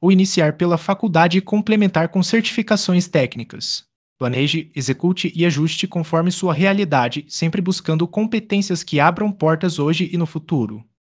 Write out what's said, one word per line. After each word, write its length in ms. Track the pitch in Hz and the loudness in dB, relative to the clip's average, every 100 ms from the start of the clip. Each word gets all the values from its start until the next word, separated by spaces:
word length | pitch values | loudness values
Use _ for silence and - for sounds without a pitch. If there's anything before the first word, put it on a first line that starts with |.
ou 100 | 175 | 4
iniciar 440 | 190 190 - 151 | 4 4 2 0
pela 240 | 151 175 165 | 2 0 0
faculdade 600 | - 196 220 160 175 185 | -2 -2 0 4 4 2
e 40 | |
complementar 640 | 185 214 214 214 202 175 165 | 0 0 2 2 2 2 0
com 140 | 190 | 0
certificações 840 | 180 226 220 - 220 202 - 180 180 | 0 0 0 -2 0 0 2 0 2
técnicas. 800 | 156 127 - 113 - - - - _ _ - | 0 0 -4 -14 -10 -8 -10 -12 _ _ -6
Planeje, 520 | 123 123 143 160 156 | -4 0 0 -2 -6
execute 580 | - 131 131 175 185 170 | -6 -4 -2 -2 -2 -4
e 120 | 165 170 | 0 0
ajuste 400 | 139 160 - 196 | 2 0 -2 -4
conforme 440 | 175 160 165 175 | -4 -2 0 0
sua 240 | 175 185 | 0 -2
realidade, 680 | 151 190 196 185 143 120 147 - | 2 2 2 2 0 0 -4 -10
sempre 320 | - 165 - | -4 -2 -2
buscando 480 | 175 185 - 160 175 | -2 -2 -2 -2 -2
competências 760 | 208 220 226 214 202 196 175 | -2 -2 -2 -2 -2 0 -4
que 160 | - 147 | -2 2
abram 320 | 151 170 214 | 2 2 -2
portas 480 | 196 156 160 180 156 | 0 0 2 0 0
hoje 320 | 147 165 175 | 0 0 -2
e 40 | 180 | -2
no 100 | 160 | -4
futuro. 560 | 160 - 156 107 107 - _ _ | -6 -4 -2 -2 -6 -16 _ _